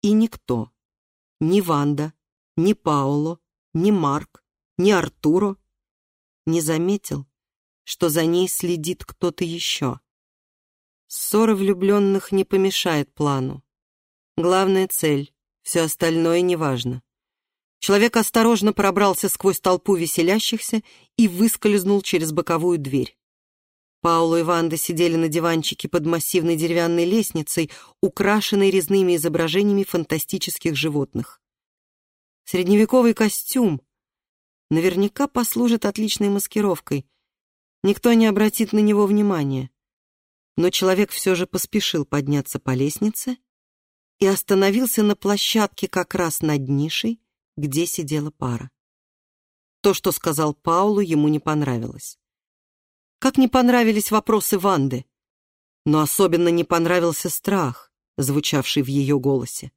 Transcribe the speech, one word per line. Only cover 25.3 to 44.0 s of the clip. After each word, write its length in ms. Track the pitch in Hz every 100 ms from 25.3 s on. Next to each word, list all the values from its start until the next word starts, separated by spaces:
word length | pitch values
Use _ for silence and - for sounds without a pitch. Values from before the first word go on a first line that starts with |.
| 160 165 165 151 - -
под 180 | 175 156
массивной 520 | 165 - 185 165 165
деревянной 480 | 165 170 170 170 170
лестницей, 680 | 220 208 165 147 - 156 - - _
украшенной 680 | 202 - 190 214 202 202 196
резными 440 | 190 165 196 185 175
изображениями 680 | 165 160 165 170 202 202
фантастических 920 | 190 170 156 156 - 190 - - 170 143
животных. 680 | 151 147 139 113 117 - _ _ _ _ _ _ _ _ _ _
Средневековый 680 | - 185 180 208 214 254 233
костюм 680 | 220 214 - - 262 226 143 _ _ _ _ _ _ _ _ _
наверняка 580 | 160 175 175 202 - 285
послужит 580 | - 233 - 240 233 208
отличной 440 | 202 214 - 202
маскировкой. 800 | 202 - 214 202 170 - 143 - _ _ _ _ _ _ _
Никто 300 | 190 202 240
не 120 | 233 220
обратит 480 | 202 214 - 214
на 60 | 214
него 260 | 208 208 202
внимания. 640 | 208 208 180 139 135 131 _ _ _ _ _ _ _ _ -
Но 120 | 175
человек 420 | - 190 185 208
все 240 | - - 180
же 120 | 185
поспешил 580 | 185 - 214 - 165 143
подняться 540 | 143 139 143 139 135
по 120 | -
лестнице 640 | 127 139 - 214 - - 247 _ _ _ _ _ _